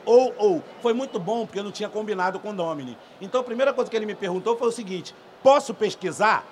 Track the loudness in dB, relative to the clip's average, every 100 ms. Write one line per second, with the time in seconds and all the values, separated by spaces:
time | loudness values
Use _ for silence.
0 | 6 6 6 4 2 2 -2 -4 -2 0
1 | -2 -6 -4 -4 -4 -6 -8 -6 -6 -6
2 | -4 -2 -2 -2 -6 -4 -4 -4 -8 -12
3 | -18 -16 -4 -4 -2 0 0 0 -2 -4
4 | -4 -6 -4 -2 -2 0 0 -2 -6 -8
5 | -10 -16 -20 2 6 6 4 -2 -2 -2
6 | -6 0 2 2 -2